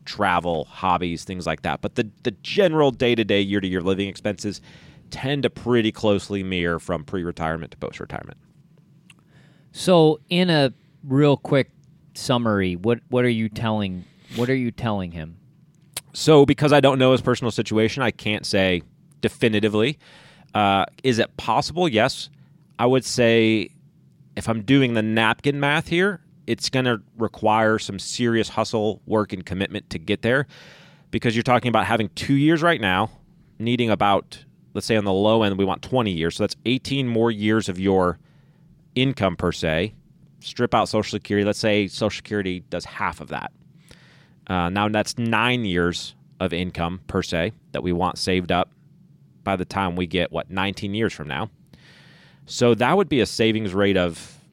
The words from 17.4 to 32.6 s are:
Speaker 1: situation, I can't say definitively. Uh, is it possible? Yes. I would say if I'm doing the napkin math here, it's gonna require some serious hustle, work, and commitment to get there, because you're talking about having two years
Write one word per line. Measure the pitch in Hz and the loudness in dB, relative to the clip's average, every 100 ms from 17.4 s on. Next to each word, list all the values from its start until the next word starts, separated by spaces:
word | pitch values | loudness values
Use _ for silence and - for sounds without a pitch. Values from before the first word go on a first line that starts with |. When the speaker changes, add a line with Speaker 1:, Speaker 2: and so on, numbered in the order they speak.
| 120 | -2
Speaker 1:
situation, | 113 110 107 110 139 | -4 -2 0 0 0
I | 117 | -4
can't | - 107 107 - | -4 -4 -4 -2
say | 98 95 87 - _ _ - | 0 2 0 -4 _ _ -4
definitively. | 110 - 120 107 107 107 123 147 - - - - - 107 | -4 0 0 2 0 2 0 -2 -16 -20 -20 -20 -6 2
Uh, | 101 98 - - | 4 2 0 -2
is | 131 113 | -2 0
it | - - | -2 -4
possible? | - 117 - 156 180 | -2 -2 -2 -2 0
Yes. | 107 131 - - - - _ _ - | 2 0 -2 -14 -20 -20 _ _ 0
I | 123 | 2
would | 131 - | 2 0
say | - 117 113 110 110 85 - - _ _ _ - - | 2 4 6 4 2 -2 -12 -20 _ _ _ -16 -10
if | - | -4
I'm | 113 | -4
doing | 101 139 127 113 | 2 4 4 2
the | |
napkin | 107 110 113 117 143 143 | 0 2 2 2 -2 -2
math | 143 151 - | 0 -2 -2
here, | 170 196 190 _ _ - | -2 -2 -4 _ _ -6
it's | 113 - | -6 -2
gonna | 131 127 110 - - | -2 0 -2 -6 -6
require | 110 - 107 110 110 110 | -6 -2 2 4 4 2
some | - 98 | -2 -10
serious | - - 120 113 104 | -10 -2 0 0 0
hustle, | - 110 113 107 95 - | -4 -2 -2 -2 -4 -2
work, | 107 101 | -2 -2
and | 95 - | -6 -8
commitment | 92 98 101 - | -6 -4 -6 -10
to | 85 | -10
get | 80 101 | -4 -2
there, | 113 135 135 - - - - _ - | 0 0 -2 -12 -20 -20 -20 _ -8
because | 110 123 110 | -4 -2 -2
you're | |
talking | 120 123 120 | 2 2 2
about | 110 95 | 0 2
having | 113 104 - | 0 -2 -6
two | - | 0
years | 139 151 165 | 2 4 2